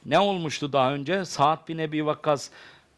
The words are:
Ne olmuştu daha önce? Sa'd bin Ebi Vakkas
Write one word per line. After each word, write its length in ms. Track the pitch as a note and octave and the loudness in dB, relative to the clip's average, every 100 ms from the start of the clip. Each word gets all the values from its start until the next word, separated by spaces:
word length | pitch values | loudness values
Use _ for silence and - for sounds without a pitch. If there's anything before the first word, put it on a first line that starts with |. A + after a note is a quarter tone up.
| A2+ | 0
Ne 140 | D#3 | 2
olmuştu 540 | G3+ F#3 D#3+ - C#3+ | 4 0 -4 -6 -2
daha 200 | C#3 C3 | 2 2
önce? 320 | C#3+ C#3+ G3 F3+ | 0 -2 -4 -4
Sa'd 420 | - C#3+ D#3+ - | 2 2 2 -4
bin 100 | E3 | -6
Ebi 280 | D#3 D3+ D3+ | -4 -2 -2
Vakkas 440 | D3 D#3 C#3 - - - - _ | -2 0 -2 -2 -18 -20 -20 _